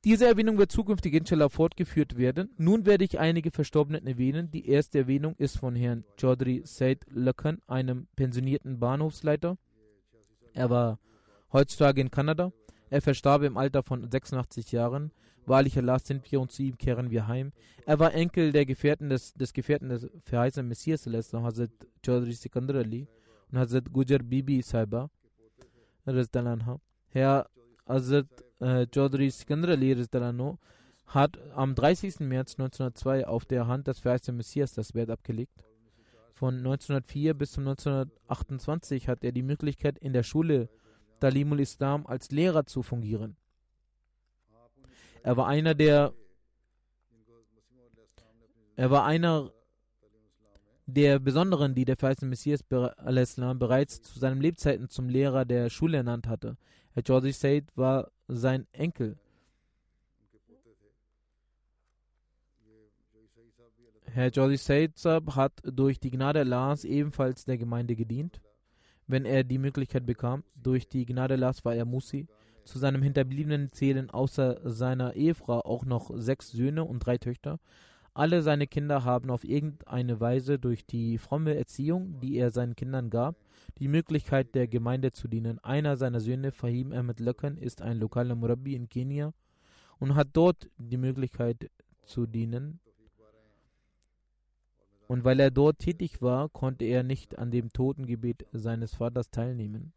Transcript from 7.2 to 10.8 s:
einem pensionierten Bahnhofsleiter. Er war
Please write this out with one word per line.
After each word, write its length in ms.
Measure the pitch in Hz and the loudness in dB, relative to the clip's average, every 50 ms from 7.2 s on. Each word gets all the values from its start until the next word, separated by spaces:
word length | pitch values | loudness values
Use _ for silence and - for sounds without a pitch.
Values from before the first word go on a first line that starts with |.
| 123 127 123 - - 151 156 - _ - | 0 0 0 0 -2 -4 -4 -4 _ -4
einem 400 | 123 131 131 127 127 127 - _ _ | -4 -2 -2 -2 -4 -6 -8 _ _
pensionierten 640 | - 135 127 120 123 127 135 135 147 - 127 131 120 | -2 -2 0 0 -2 0 0 -2 -2 -4 -6 -6 -2
Bahnhofsleiter. 800 | 120 120 131 143 156 156 147 - - 151 151 151 156 170 185 185 _ _ _ _ _ _ _ _ _ _ _ 113 _ _ _ _ _ - _ | -2 -2 0 0 -2 -2 -4 -2 0 0 0 0 0 -4 -4 -6 _ _ _ _ _ _ _ _ _ _ _ _ _ _ _ _ _ -16 _
Er 160 | - 127 120 | -2 2 2
war 300 | 120 120 | 4 4